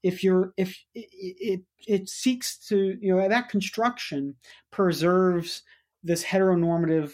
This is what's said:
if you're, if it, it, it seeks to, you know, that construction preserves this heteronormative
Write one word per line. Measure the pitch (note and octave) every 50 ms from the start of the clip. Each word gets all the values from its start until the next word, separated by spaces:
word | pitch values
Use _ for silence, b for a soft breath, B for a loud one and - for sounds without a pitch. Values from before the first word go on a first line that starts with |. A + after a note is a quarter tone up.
| -
if | F#3 F#3 F#3
you're, | F#3+ F#3+ F#3 F#3 F#3+ F#3 _
if | - F#3+ F#3 - - _ _ _
it, | A#3 A3 _
it, | F#3+ F#3 G3 F3+ F#3 - F#4+ A3 F#3+ F#3 F#3 _ _ _ -
it | - G#3 F#3+ F#3+ -
seeks | - - - C4 B3+ B3 - - - - - -
to, | G#3+ G3 G3 F#3+ F#3+ -
you | G3+ F#3+ F#3
know, | F#3 F#3+ G3
that | A3 B3 A#3+ -
construction | - G3+ F#3 - - A3 A3+ B3 B3 - - - - C#3+ C#3 C#3 C#3 _ B B B B B B
preserves | - - G3 F3+ E3 C#3+ D#3+ F3 F3+ F#3 F#3 F#3 F3+ F3 E3+ - - - b b b b b b _ _
this | - E3 E3+ E3 -
heteronormative | - F#3+ F#3+ F#3+ F#3+ F#3 E3+ E3+ E3+ E3+ E3+ E3+ D#3+ D#3+ D#3+ D3+ D3